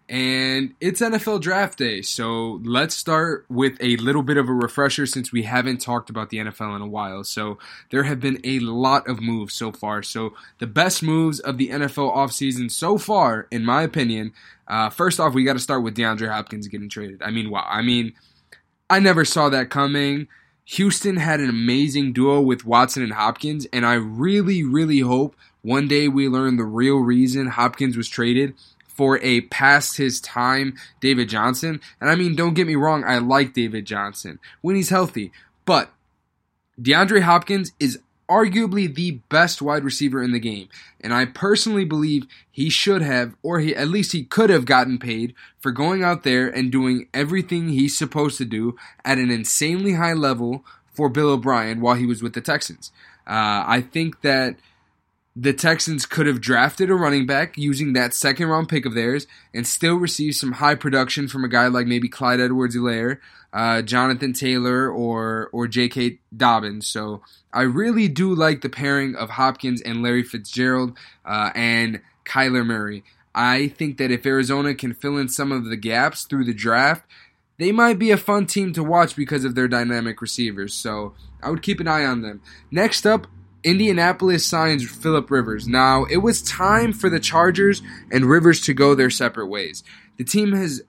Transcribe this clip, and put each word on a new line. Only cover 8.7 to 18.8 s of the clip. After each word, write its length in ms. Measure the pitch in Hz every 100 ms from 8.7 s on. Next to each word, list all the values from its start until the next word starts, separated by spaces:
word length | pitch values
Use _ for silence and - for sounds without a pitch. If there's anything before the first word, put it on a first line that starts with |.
| 117 131 139 -
of 140 | 117
moves 320 | 113 113 101
so 180 | - 113
far. 300 | 104 107 104
So 320 | 98 117 110 - - -
the 80 | 117
best 360 | 107 180 -
moves 380 | 160 156 160 143
of 160 | 139 127
the 140 | 131
N 100 | 139
F 160 | 143 147
L 140 | 139
offseason 600 | 127 135 - 139 123 120
so 280 | - 165 208
far, 480 | - 208 143 110 -
in 140 | 120
my 200 | 113 135
opinion, 500 | 160 160 120 110 110 - - _ -
uh, 240 | 110 110
first 280 | - 180 170
off, 140 | 160
we 120 | 127
gotta 160 | 131 127
start 220 | - 135
with 140 | 117 104
DeAndre 320 | 113 110 110
Hopkins 400 | 107 107 107 104
getting 220 | 101 104
traded. 320 | 107 104 95
I 80 | 92
mean, 180 | 113 107
wow. 180 | 101 -
I 140 | 104
mean, 320 | 120 120 113 - _ _ _ - _ _